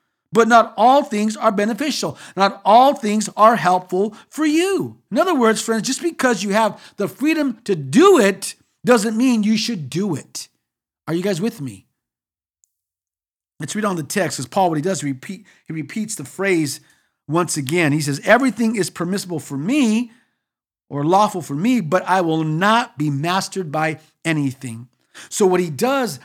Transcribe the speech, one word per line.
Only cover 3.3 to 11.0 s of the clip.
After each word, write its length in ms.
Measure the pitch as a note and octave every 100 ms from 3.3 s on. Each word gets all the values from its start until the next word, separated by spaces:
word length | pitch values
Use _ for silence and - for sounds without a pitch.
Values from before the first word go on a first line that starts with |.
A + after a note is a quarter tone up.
| -
are 200 | G#3+ A3+
helpful 600 | F3+ F3+ F3+ F#3 G#3 G#3+ -
for 160 | -
you. 540 | D#4 D4+ F#4 F#4+ C3 A2 -
In 80 | A3
other 160 | F4+
words, 260 | D#4 A3+ A3
friends, 260 | - A3 F#3
just 160 | C4+
because 400 | E4+ - C4 G#3+
you 80 | G3+
have 260 | G3+ A3 - - -
the 120 | G3
freedom 500 | - D4 D#4+ C#4+ A3+
to 120 | - F3+
do 420 | C3+ E3+ F#4+ F4+
it 360 | G3 G3 - - _ _
doesn't 320 | F3 A#3+ G#3 A3
mean 260 | C4 A#3
you 140 | G#3 A3
should 340 | - A3 C3+
do 240 | E3 G3+
it. 340 | C#3 - - - _ _ _ _ _